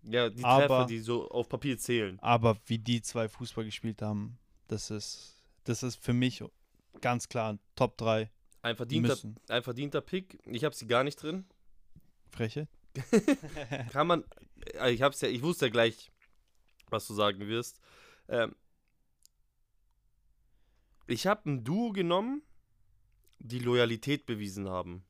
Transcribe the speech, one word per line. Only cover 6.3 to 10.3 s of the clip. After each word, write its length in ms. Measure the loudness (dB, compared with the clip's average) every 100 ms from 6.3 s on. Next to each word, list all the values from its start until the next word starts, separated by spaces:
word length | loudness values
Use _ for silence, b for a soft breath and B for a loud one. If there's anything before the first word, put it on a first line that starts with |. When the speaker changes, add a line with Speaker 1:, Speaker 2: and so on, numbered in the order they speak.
| -2 -14 _ _ _ _ -4
Speaker 2:
ganz 280 | -2 -2 -2
klar 300 | -2 -2 -4 _
Top 220 | 0 0 2
drei 320 | 2 2 0 _ _ _
Speaker 1:
Ein 140 | -6 -4
verdienter, 320 | -2 2 2
Speaker 2:
müssen. 260 | 0 -4 -16 -4
Speaker 1:
ein 140 | -2
verdienter 380 | -2 -6 -2 -4
Pick. 380 | -2 -6 -6